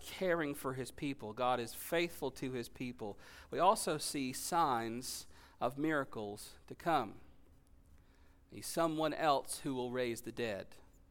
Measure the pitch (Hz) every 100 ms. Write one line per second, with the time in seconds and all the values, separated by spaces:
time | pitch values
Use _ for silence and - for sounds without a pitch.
0 | - - 185 170 143 143 135 131 120 -
1 | 147 131 107 110 123 123 117 - - 170
2 | 170 - 135 - 131 127 117 - 127 120
3 | 107 98 - - - 131 180 214 190 156
4 | - 147 127 - - 170 151 120 113 120
5 | - - - - - - 120 139 156 151
6 | 131 117 104 104 - - - 127 170 151
7 | 104 - - - - - - - - -
8 | - - - - - 104 - 175 165 156
9 | 156 - 160 135 - - 147 127 123 127
10 | 123 113 117 117 117 98 - - - -
11 | -